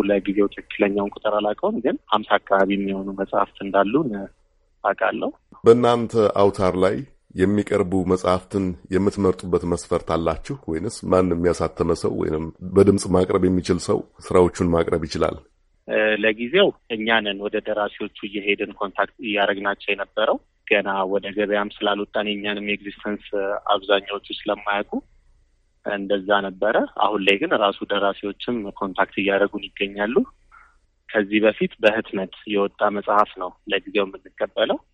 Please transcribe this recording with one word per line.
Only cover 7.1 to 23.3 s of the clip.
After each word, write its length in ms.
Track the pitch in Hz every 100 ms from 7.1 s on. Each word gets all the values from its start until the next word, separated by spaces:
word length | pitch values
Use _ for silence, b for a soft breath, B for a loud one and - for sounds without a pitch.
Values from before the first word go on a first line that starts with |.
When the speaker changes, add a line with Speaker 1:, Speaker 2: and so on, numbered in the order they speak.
| _ _ -
Speaker 2:
የሚቀርቡ 580 | 95 104 98 101 92 95 90
መጽሐፍትን 580 | 92 90 90 - 101 92 82 -
የምትመርጡበት 720 | 92 101 101 95 90 92 85
መስፈርት 440 | 87 87 - 85 -
አላችሁ 460 | 82 82 80 - 139
ወይንስ 320 | - 80 107 -
ማንም 380 | 90 92 92 85
ያሳተመ 460 | 87 82 82 - 85
ሰው 200 | 82 - -
ወይንም 300 | 82 78 82 - 90
በድምፅ 340 | 95 98 98 95
ማቅረብ 320 | 92 92 98
የሚችል 360 | 92 92 - 87
ሰው 200 | - 104 - -
ስራዎቹን 520 | - 90 90 - 90
ማቅረብ 320 | 85 85 85
ይችላል? 320 | 80 82 82 - - _ _ _ - 113 107 107
Speaker 1:
ለጊዜው 520 | 110 110 120 175 190 - -
እኛ 160 | 113 110 113
ነን 160 | 104 98
ወደ 180 | 101 107
ደራሲዎቹ 540 | 107 104 104 - 104 -
እየሄድን 480 | 104 101 101 101 101
ኮንታክት 420 | - 101 - 101 -
እያደረግናቸው 680 | 110 101 101 98 101 101 -
የነበረው። 480 | 98 98 - 113 247 _ _ -
ገና 220 | 104 98 98 95
ወደ 200 | 98 101
ገበያም 380 | 101 101 104 104
ስላልወጣን 560 | - 104 101 104 110 104
የእኛንም 380 | 101 104 104 104
ኤግዚስተንስ 580 | 101 101 - 107 101 -